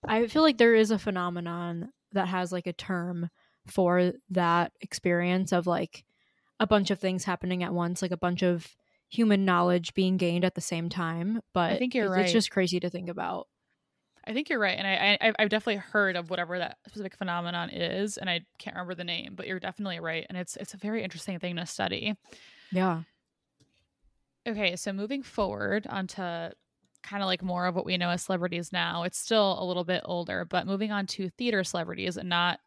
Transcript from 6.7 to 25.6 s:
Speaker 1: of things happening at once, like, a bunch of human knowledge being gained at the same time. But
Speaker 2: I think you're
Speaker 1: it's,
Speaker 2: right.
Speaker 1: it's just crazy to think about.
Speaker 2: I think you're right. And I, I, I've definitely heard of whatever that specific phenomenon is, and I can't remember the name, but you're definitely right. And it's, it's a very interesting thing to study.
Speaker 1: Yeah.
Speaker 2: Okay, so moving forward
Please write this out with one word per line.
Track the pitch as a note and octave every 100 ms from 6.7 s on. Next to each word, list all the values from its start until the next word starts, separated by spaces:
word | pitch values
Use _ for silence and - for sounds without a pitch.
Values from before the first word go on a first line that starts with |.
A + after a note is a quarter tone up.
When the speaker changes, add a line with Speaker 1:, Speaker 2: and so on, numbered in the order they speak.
| G#3+ F#3+
Speaker 1:
of | G3
things | F#3+ F#3 F#3
happening | F3+ F3+ F3+
at | F3
once, | F3 E3+ F3
like, | F#3
a | F3
bunch | F3+ F3
of | F3+ F3 - _ _ _ _
human | - A3+ G3+ F#3+
knowledge | F3 F3 F3+ E3 -
being | F#3 F#3
gained | F3+ E3+ F3+
at | -
the |
same | - E3 E3+
time. | F3+ E3 E3 F3 A3+ -
But | F#3 E3+
Speaker 2:
I | G#3
think | B3+
you're | B3+ G3+
Speaker 1:
it's, |
Speaker 2:
right. | F#3
Speaker 1:
it's | F#3
just | A3+ G3+
crazy | - F#3 F3+
to | F3
think | F3 F3
about. | E3+ - - - _ _ _ _ _ _ _ -
Speaker 2:
I |
think | A3+ D4+
you're | C#4
right. | G3+ F#3
And | G3
I, | F#3+ G3 G#3 A3+
I, | G#3+
I've | G#3
definitely | G#3+ A3 G3+
heard | - G#3+ G3 F3+
of | E3+
whatever | F3+ E3+ F3+
that | E3+ - -
specific | G#3+ F#3+ -
phenomenon | F#3 F3 E3+ F3 E3+
is, | - E3+ F#3 G#3 -
and | F#3
I | E3+ - _
can't | - -
remember | F3+ F3+
the |
name, | F3 E3 - F3+
but | -
you're | F#3
definitely | - - G3 E3+
right. | E3 E3 -
And | F3+
it's, | F3+ -
it's | -
a | G3
very | G3+ A3+
interesting | F#3 E3 - F3
thing | F3+ F3
to | E3+
study. | - G3 - G#3 G#3 _ - - - -
Speaker 1:
Yeah. | F3+ F#3 E3 E3 _ _ _ _ _ _ _ _ _ _ _ _ _ -
Speaker 2:
Okay, | G#3+ G3 F3+
so | -
moving | G3 G#3 C#4
forward | B3+ - G3 G3+